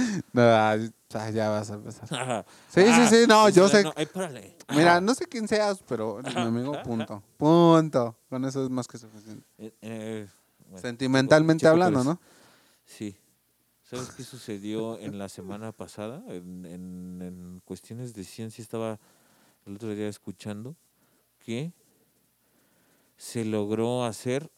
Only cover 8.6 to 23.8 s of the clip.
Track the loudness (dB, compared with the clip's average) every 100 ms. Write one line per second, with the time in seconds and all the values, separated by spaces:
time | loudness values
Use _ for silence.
8.6 | -4 -6 -8 -14 -20 -20 -20 -20 _ _
9.6 | -20 -18 -14 -12 -10 -10 -12 _ _ _
10.6 | _ -14 -12 -6 2 2 6 6 6 4
11.6 | 6 6 4 2 0 -4 _ _ _ _
12.6 | _ _ _ -14 -14 -14 _ _ _ _
13.6 | _ _ _ -14 -14 -16 -18 -16 -12 -10
14.6 | -8 -6 -6 -10 -12 -12 -12 -14 -14 -12
15.6 | -14 -14 -16 -12 -12 -12 -14 -16 -14 -16
16.6 | -16 -16 -14 -14 -14 -14 -14 -14 -18 -18
17.6 | -16 -18 -16 -16 -14 -16 -16 -14 -16 -16
18.6 | -14 -10 -10 -12 _ _ _ _ _ _
19.6 | -18 -14 -10 -8 -8 -10 -16 -14 -14 -14
20.6 | -14 -18 _ _ _ _ _ _ -10 -8
21.6 | -10 -14 _ _ _ _ _ _ _ _
22.6 | _ _ _ _ _ _ -12 -8 -4 -4
23.6 | -4 -4